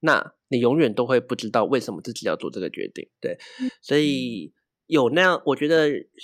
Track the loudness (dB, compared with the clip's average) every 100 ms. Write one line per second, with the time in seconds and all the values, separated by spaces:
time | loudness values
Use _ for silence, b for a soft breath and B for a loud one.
0 | 2 2 0 _ _ 0 2 4 2 0
1 | 0 0 0 -8 -2 0 2 0 -2 -10
2 | -12 -6 -4 -4 -6 -8 -8 -8 -12 -12
3 | -18 _ -8 -8 B B -10 B -2 0
4 | 0 -2 -6 -8 -12 _ _ _ _ 2
5 | 4 4 4 2 0 0 2 4 2 0
6 | -8 _